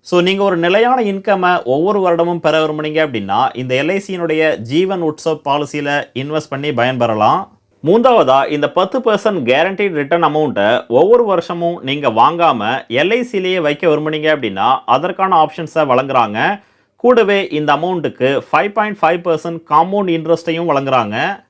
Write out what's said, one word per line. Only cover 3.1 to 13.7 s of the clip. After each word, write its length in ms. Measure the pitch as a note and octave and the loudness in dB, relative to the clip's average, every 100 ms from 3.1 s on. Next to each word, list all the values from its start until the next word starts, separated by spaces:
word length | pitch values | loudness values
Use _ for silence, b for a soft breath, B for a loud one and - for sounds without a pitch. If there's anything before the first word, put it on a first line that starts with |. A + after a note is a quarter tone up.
| A#2+ G2 G2+ C3 A#2 | -2 -2 0 0 -2
இந்த 180 | B2+ B2+ | -2 -2
எல் 60 | D3 | 0
ஐ 100 | G3 | -2
சி 200 | G3 F#3 | -4 -6
யினுடைய 380 | E3+ D#3 D#3 C3 | -2 2 2 0
ஜீவன் 460 | A2+ C#3+ F#3 F#3+ | -2 0 0 0
உற்சவ் 400 | E3 D3+ - D#3 | -4 -4 -4 -4
பாலிசியில 600 | D3 C#3+ C#3+ D3+ C#3+ C#3+ - | -2 -2 -2 -6 -2 -4 -4
இன்வெஸ்ட் 400 | - C#3 D#3 D3+ | -8 -4 -6 -6
பண்ணி 160 | C3+ C#3+ | -8 -4
பயன்பெறலாம். 840 | B2+ A#2+ C3 A#2+ G#2+ G#2+ D#3+ G3+ _ _ _ C#3+ | 0 0 0 0 2 2 2 -2 _ _ _ 2
மூன்றாவதா, 640 | G#3 B3 A#3 C#3 C3 C#3 | 4 6 4 4 4 2
இந்த 200 | D3 D3 | 0 -2
பத்து 280 | F3+ F#3+ C4 | 0 0 0
பர்சன்ட் 420 | A#3 G#3 A3 F#3+ A#2+ | 0 0 0 -2 2
கேரண்டீட் 440 | C3 F3 G3 G3+ | 2 2 0 -4
ரிட்டர்ன் 320 | D#3+ C#3 E3+ | -2 -2 0
அமௌண்ட்டை 600 | D#3+ D3+ D3+ G2+ G2+ A#2+ - | 0 0 -2 0 2 0 0
ஒவ்வொரு 360 | A#2 F3 A#3+ | 2 4 4
வருஷமும் 580 | A#3 F#3 E3+ F3 E3+ F3 | 4 0 -2 -4 -4 -6
நீங்க 260 | C3 C#3+ C3+ | -6 -2 -2
வாங்காம 520 | A2 C3 E3+ E3+ B2+ G#2 C3 - | 4 2 4 0 2 -2 -4 -4
எல் 220 | A#2 D#3+ | -2 0
ஐ 120 | A#3 | 0
சி 160 | B3 G#3 | -2 -4
யிலேயே 220 | F#3 F#3 | -2 -2
வைக்க 280 | D3+ | -2